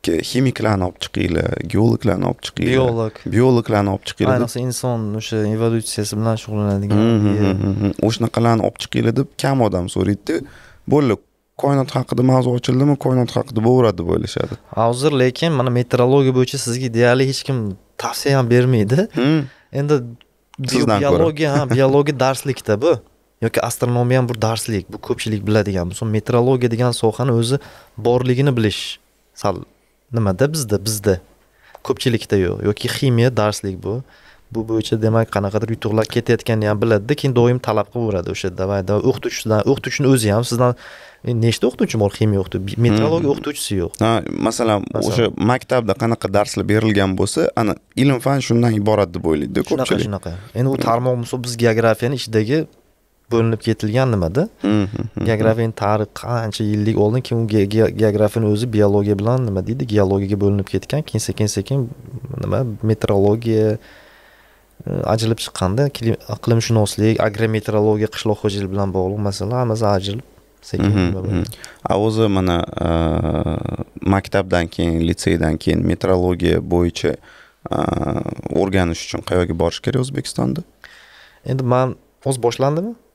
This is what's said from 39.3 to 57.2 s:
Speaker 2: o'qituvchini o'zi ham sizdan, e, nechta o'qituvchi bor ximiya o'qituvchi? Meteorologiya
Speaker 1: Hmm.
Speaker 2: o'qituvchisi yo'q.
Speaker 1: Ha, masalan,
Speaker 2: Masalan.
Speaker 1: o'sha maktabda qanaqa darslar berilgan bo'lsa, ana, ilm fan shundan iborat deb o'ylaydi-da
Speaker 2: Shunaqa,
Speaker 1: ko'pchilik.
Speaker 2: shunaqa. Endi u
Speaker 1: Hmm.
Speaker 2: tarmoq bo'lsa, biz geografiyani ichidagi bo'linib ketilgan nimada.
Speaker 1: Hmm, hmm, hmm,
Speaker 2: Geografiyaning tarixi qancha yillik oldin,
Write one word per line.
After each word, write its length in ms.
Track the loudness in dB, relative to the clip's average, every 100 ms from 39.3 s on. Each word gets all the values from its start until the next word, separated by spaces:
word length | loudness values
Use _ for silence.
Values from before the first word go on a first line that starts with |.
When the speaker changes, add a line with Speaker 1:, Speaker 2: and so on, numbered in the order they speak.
| -6 0 0 2
Speaker 2:
o'qituvchini 380 | 0 -2 0 2
o'zi 180 | 4 4
ham 100 | 2 0
sizdan, 240 | 2 2 0 -10 -20 -20 -12
e, 80 | -4 0
nechta 200 | 2 2 -2
o'qituvchi 320 | 0 -2 2
bor 80 | 0 2
ximiya 220 | 0 2
o'qituvchi? 320 | -2 -4 -6 0 2
Meteorologiya 420 | 4 2 0 0
Speaker 1:
Hmm. 60 |
Speaker 2:
o'qituvchisi 380 | -2 -4 -8 -4 -4
yo'q. 100 | -4 -2
Speaker 1:
Ha, 80 | 0 0 -2 -4 -4
masalan, 360 | -2 0 0
Speaker 2:
Masalan. 240 | -2 -4 -2
Speaker 1:
o'sha 140 | 0 0 2 0
maktabda 400 | 0 0 -2 0 0
qanaqa 300 | 0 -2 0 0
darslar 280 | 0 -2 2
berilgan 420 | 2 2 2 2 0
bo'lsa, 200 | -2 0 0 0
ana, 120 | -2 -2 _ 0
ilm 160 | 2 2 0
fan 120 | -2 2
shundan 260 | 2 2 2
iborat 340 | 2 2 2
deb 100 | -2 0
o'ylaydi-da 300 | 0 0 -2
Speaker 2:
Shunaqa, 160 | -2 -2
Speaker 1:
ko'pchilik. 260 | 0 0 -2
Speaker 2:
shunaqa. 240 | -6 -8 -12 -10 -2
Endi 100 | -2
u 60 |
Speaker 1:
Hmm. 100 | 0 0
Speaker 2:
tarmoq 260 | 0 0 -2
bo'lsa, 220 | -4 -6
biz 80 | -8 0
geografiyani 520 | 2 4 2 2 -2 -4
ichidagi 380 | -2 0 2 0 -2 _ _ _ _ _ _
bo'linib 300 | 0 2 0 -2
ketilgan 420 | -2 0 0 2
nimada. 320 | 2 0 0 -2 _
Speaker 1:
Hmm, 260 | 0 2 0
hmm, 140 | -4 -8
hmm, 120 | -4 -2
Speaker 2:
Geografiyaning 480 | 0 2 2 -2 -2
tarixi 300 | -2 0 -2 -8
qancha 420 | -6 -4 -4 -4 -2
yillik 260 | 0 0 2
oldin, 220 | 2 0